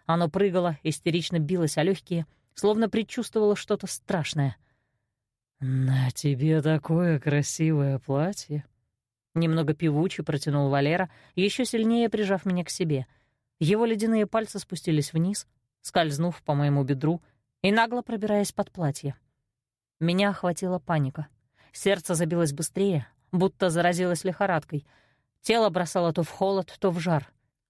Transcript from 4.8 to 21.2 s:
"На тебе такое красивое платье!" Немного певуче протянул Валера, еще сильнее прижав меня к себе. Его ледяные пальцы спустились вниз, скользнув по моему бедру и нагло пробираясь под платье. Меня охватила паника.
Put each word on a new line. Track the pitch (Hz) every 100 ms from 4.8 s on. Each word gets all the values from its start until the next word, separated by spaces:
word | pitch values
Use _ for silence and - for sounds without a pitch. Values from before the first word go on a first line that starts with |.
| _ _ _ _ _ _ _ _
"На | 131 131 131 131 127
тебе | - 147 131 156 160
такое | 151 156 - 165 175 151
красивое | 151 143 143 - 160 156 139 135
платье!" | - 135 170 202 - 147 - _ _ _ _ _ _
Немного | 165 165 160 151
певуче | 151 160 147 185 -
протянул | 156 147 - 143 143
Валера, | 139 143 175 180 - -
еще | - 196 -
сильнее | 247 233 220 233 233
прижав | 220 202 196 190
меня | 180
к | 165
себе. | - 175 139 127 _ _ _ _ -
Его | 156 208
ледяные | 233 220 226 226 208
пальцы | 226 214 196
спустились | - 165 - 151 139
вниз, | 160 175 202 - _ _ _
скользнув | - 175 160 147 175 160
по | -
моему | 143 147 143
бедру | 131 139 151 170 - _ _ _
и | 190
нагло | 214 226 247
пробираясь | 233 226 208 208 202
под | - 196
платье. | - 156 139 143 - _ _ _ _ _ _ _ -
Меня | 165 180 202
охватила | 185 180 170 185 180
паника. | - 160 135 147